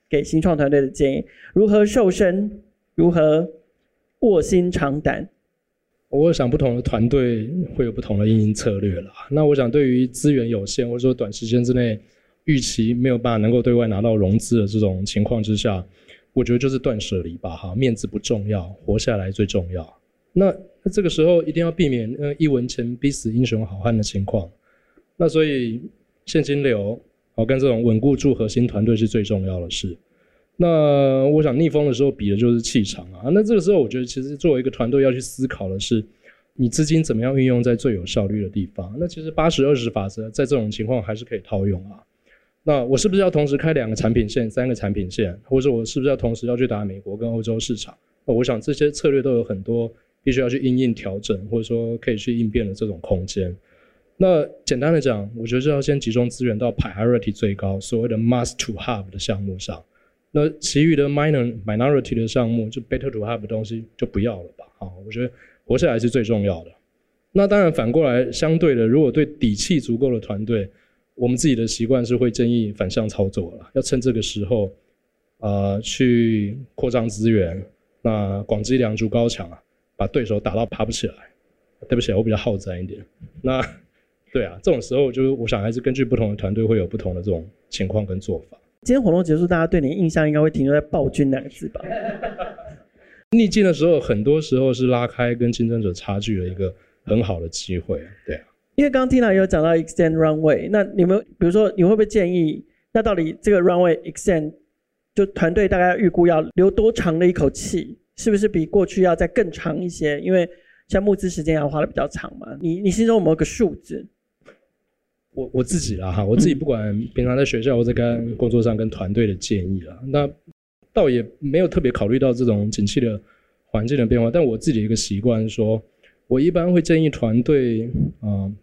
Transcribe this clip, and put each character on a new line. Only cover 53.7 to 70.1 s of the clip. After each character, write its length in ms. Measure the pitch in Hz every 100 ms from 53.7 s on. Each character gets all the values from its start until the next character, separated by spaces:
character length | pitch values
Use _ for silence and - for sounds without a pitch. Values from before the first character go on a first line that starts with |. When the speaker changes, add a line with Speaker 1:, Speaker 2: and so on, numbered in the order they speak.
| _ _ _ _ -
Speaker 2:
那 320 | 185 160 143 -
简 160 | - 123
单 140 | 151
的 80 | 160
讲， 260 | 135 104 101 117
我 120 | 113
觉 80 | 127
得 60 |
是 80 | 147
要 120 | 143
先 180 | 139 139
集 120 | 113
中 180 | 120 120
资 160 | - 123
源 100 | 107
到 160 | 120
priority 640 | - 104 - 117 120 107
最 220 | - 104 98
高， 240 | 98 98
所 220 | - 117
谓 60 | 117
的 80 | 110
must 380 | 117 123 117 -
to 140 | -
have 360 | 101 - 107 95
的 80 | 98
项 240 | - 101
目 160 | 98 90
上。 260 | - 80 - _ _ _ _
那 140 | 151 151 -
其 220 | - 143
余 120 | 165 143
的 140 | 143
minor-，minority 1040 | 143 156 139 120 113 101 107 135 139 - 117
的 100 | 113
项 220 | 131 113
目， 200 | 117 110
就 120 | 127
better 280 | - 127 135
to 80 | 107
have 220 | 107 113
的 60 | 104
东 180 | 110 110
西 180 | 113 113 -
就 100 | 120
不 100 | 101
要 220 | 113 95
了 60 | 87 -
吧。 100 | - -
啊， 100 | 92 92 104
我 60 |
觉 100 | 113
得 80 | 123 - _ _ -
活 120 | 120
下 100 | 165
来 80 | 117
是 100 | 120
最 140 | 127
重 200 | 107 107
要 200 | 101 82
的。 80 | - _ _ _ _ _ _
那 120 | 190 202
当 140 | 208
然 140 | 170
反 180 | 147 117
过 140 | 156 143
来， 260 | 120 127
相 260 | - 160 160
对 160 | 165
的， 140 | 120 113
如 140 | 143
果 100 | 135
对 140 | 151 147
底 280 | - 113
气 240 | 101 - 156
足 200 | 117 113
够 160 | 135